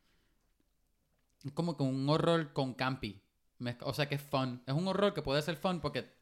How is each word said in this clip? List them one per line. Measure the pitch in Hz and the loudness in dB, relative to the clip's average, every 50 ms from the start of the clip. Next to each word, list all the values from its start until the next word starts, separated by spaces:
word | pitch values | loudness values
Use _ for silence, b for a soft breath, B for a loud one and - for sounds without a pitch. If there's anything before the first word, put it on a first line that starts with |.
| _ _ _ _ _ _ _ _ _ _ _ _ _ _ _ _ _ _ _ _ _ _ _ _ _ _ _ _ - | _ _ _ _ _ _ _ _ _ _ _ _ _ _ _ _ _ _ _ _ _ _ _ _ _ _ _ _ -12
Es | 139 - | -10 -2
como | - 170 135 139 | -2 -2 0 0
que | - 143 | 0 0
un | 131 131 135 135 139 | 0 0 0 2 2
horror | 151 160 160 170 170 165 160 143 - | 4 4 4 4 4 4 2 0 -2
con | - 135 131 117 | -2 -2 -2 -2
campi. | - 127 131 131 - - 107 95 98 _ _ _ _ _ _ _ - | -2 0 0 0 -2 -4 -8 -10 -10 _ _ _ _ _ _ _ -8
Mezc-, | 123 120 120 - - | -6 -6 -6 -6 -4
o | 139 131 | -4 -2
sea | - 143 139 | -2 0 0
que | 143 | -2
es | 143 143 | -4 -4
fun. | - - 135 131 127 123 123 - | -2 -2 0 0 0 -4 -6 -4
Es | - 135 | -2 -2
un | 156 180 190 | 0 0 0
horror | 190 190 196 202 - | 2 4 4 2 2
que | 156 143 | 2 -2
puede | 135 135 147 151 | 0 2 2 2
ser | 175 170 | 0 -4
fun | - - 190 180 165 | -2 0 0 0 0
porque | 139 147 131 127 110 - - _ | -2 -2 -4 -4 -6 -6 -12 _